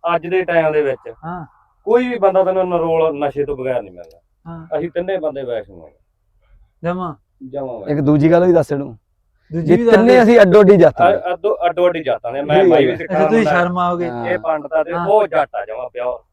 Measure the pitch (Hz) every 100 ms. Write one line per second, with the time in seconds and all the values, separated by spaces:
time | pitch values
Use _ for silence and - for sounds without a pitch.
0 | 170 170 170 185 175 170 156 151 147 131
1 | 117 113 160 180 151 _ _ _ - 233
2 | 247 240 196 190 185 185 185 175 165 165
3 | 160 143 143 135 143 139 127 123 101 87
4 | 87 _ _ _ 165 165 160 151 170 170
5 | 185 190 156 139 127 117 - 90 80 _
6 | _ _ _ _ _ _ _ _ 165 180
7 | 180 147 _ _ 131 135 135 113 - 147
8 | 139 151 156 170 180 170 147 143 139 113
9 | _ _ _ _ _ 160 156 226 233 220
10 | 226 254 226 233 196 190 196 202 165 -
11 | 175 202 180 175 196 220 175 170 180 170
12 | 143 117 120 131 147 147 359 - - -
13 | - - - 226 220 175 175 180 175 175
14 | 175 - 175 180 165 156 139 156 156 175
15 | 175 214 202 156 139 107 104 113 127 123
16 | 123 123 _